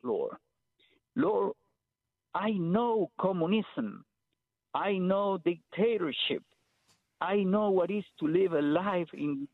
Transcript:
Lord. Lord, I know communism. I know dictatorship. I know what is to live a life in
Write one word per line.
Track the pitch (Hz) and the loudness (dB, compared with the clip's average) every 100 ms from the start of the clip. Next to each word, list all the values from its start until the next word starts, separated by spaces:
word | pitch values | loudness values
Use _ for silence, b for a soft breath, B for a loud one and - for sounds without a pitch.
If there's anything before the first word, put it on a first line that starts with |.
Lord. | 247 92 62 - _ _ _ _ b b _ - | -4 -2 -2 -8 _ _ _ _ b b _ -2
Lord, | 165 202 196 - _ _ _ _ _ _ _ 175 | 0 0 -2 -4 _ _ _ _ _ _ _ -4
I | 208 | -2
know | 202 165 202 240 220 180 - | 0 0 2 2 0 -2 -2
communism. | 185 185 160 214 - - 107 - - _ _ _ _ _ _ 143 | -2 0 0 0 -2 -6 -8 -8 -18 _ _ _ _ _ _ -4
I | 185 190 | -2 0
know | 185 196 202 190 | 0 0 0 -2
dictatorship. | 175 165 _ - 226 220 160 123 - - - _ _ _ _ _ _ _ | -2 -4 _ -2 0 0 -2 -4 -4 -4 -8 _ _ _ _ _ _ _
I | 165 208 | -2 0
know | 190 202 214 | 2 2 4
what | 190 175 | 2 2
is | 208 - - | -2 -6 -4
to | 156 | 0
live | 175 190 | 4 4
a | 151 | 2
life | 147 156 196 180 165 | 2 2 2 -2 -2
in | - 147 139 143 | -4 -4 -4 -6